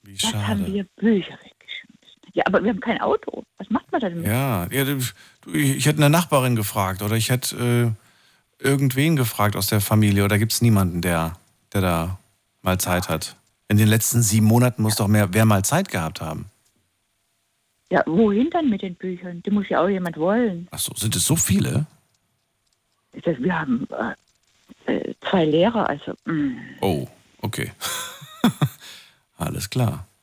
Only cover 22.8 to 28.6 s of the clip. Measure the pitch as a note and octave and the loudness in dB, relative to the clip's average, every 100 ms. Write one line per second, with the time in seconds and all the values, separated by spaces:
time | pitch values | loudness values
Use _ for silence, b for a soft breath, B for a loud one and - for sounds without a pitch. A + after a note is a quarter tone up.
22.8 | _ _ _ - - E3 A#3+ E3+ D3 A#2+ | _ _ _ -6 -4 -2 -2 -2 -2 -2
23.8 | - - A2+ - _ _ _ _ _ - | -4 -6 -8 -8 _ _ _ _ _ -12
24.8 | - - - - - F#3+ D#3 D#3 F#3+ A#3 | -6 -4 -4 -8 -2 2 2 4 2 2
25.8 | - C#3+ - - - D#3+ C#3+ - - - | -2 -2 -8 -10 -4 -2 -2 -4 -12 -6
26.8 | G2 D#2 B1 _ _ _ G#2 - B1 - | -2 -2 -6 _ _ _ -8 -6 -8 -8
27.8 | B B B B B - A3+ - | B B B B B -2 -2 0